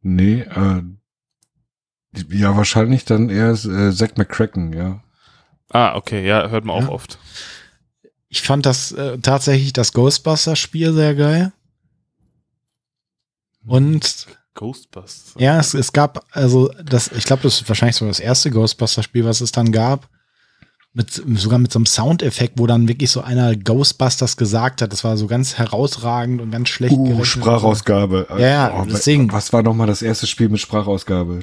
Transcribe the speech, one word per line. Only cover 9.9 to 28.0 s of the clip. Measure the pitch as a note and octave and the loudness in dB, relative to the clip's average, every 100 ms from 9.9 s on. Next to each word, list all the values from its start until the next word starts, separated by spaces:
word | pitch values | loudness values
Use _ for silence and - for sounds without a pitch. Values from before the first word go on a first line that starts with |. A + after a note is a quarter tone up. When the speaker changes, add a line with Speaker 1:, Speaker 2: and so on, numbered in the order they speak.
Speaker 3:
Ghostbusters-Spiel | B2 C3 C#3+ D#3+ D#3 - D3+ - D#3+ E3 | 2 2 2 -2 -2 0 -2 -4 -2 0
sehr | D#3 D3+ C#3+ | 2 2 2
geil. | D3 D#3+ F#3+ _ _ _ _ _ _ _ _ _ _ _ _ _ _ _ _ _ _ _ _ _ A2+ | 2 2 -2 _ _ _ _ _ _ _ _ _ _ _ _ _ _ _ _ _ _ _ _ _ 0
Und | B2+ C#3+ D#3 - - - - _ | 2 4 2 -2 -6 -16 -20 _
Speaker 2:
Ghostbusters. | - A2 C3+ _ F#2+ G2 - - - | -14 -12 -12 _ -20 -20 -20 -20 0
Speaker 3:
ja, | C3 D#3+ | 2 4
es, | D3 | 2
es | C#3+ - | 0 0
gab, | C#3+ D3 - _ | 2 0 -2 _
also | - C3 B2+ C3+ - | 0 4 4 2 -2
das, | D#3 B2 - | -2 0 0
ich | A2+ - | -6 -2
glaub, | C3+ | 0
das | C3+ - | 2 0
ist | - | -2
wahrscheinlich | G#2+ A#2 A#2 | 0 0 0
so | A2 | -4
das | G2 | -4
erste | G2+ C3 D#3 | 0 0 2
Ghostbusters-Spiel, | A2+ A2+ - A2+ - A2 A#2+ A2+ | 2 0 0 -2 -2 -2 0 0
was | G#2+ | 0
es | A#2+ | -2
dann | - A#2 | 0 2
gab. | A2 A#2 C3+ _ _ _ _ _ _ _ _ _ A#2+ | 2 0 -2 _ _ _ _ _ _ _ _ _ -6
Mit, | A2 - C#3+ G#2+ | -6 -6 -2 -2
sogar | G#2 B2 | 2 2
mit | B2 | 2
so | A#2 | 2
einem | A2+ | 0
Soundeffekt, | - A#2+ E3+ C#3 - A#2+ A#2+ | 0 0 0 0 -2 -4 0
wo | A#2 | 2
dann | A#2 A#2 | 4 2
wirklich | B2 B2+ | 0 -2
so | B2+ | -2
einer | B2+ B2 A#2+ G#2+ | -2 0 2 0
Ghostbusters | G2 A#2+ C#3 - B2+ - A2+ - | 0 2 0 0 0 0 -2 0
gesagt | A2+ A2+ B2+ C3 | 0 0 -2 -2
hat. | A2+ | -6
Das | G2+ | -4
war | A#2 A2 | -2 -2
so | G#2+ | -2
ganz | A#2+ C3 - | -2 -2 -2
herausragend | A#2 G#2 C#3 A#2+ A#2 A#2+ A#2+ B2 | -4 0 -2 -2 -4 -2 -2 -4
und | A2+ | -4
ganz | A#2 A#2+ | -4 -4
schlecht | - B2+ C3+ | -2 2 4
Speaker 1:
Uh, | |
Speaker 3:
gerechnet. | C3 A#2 A#2+ | 4 0 0
Speaker 1:
Sprachausgabe. | B2 A#2 A#2 G#2+ G#2+ - G2+ | 0 2 2 2 0 0 0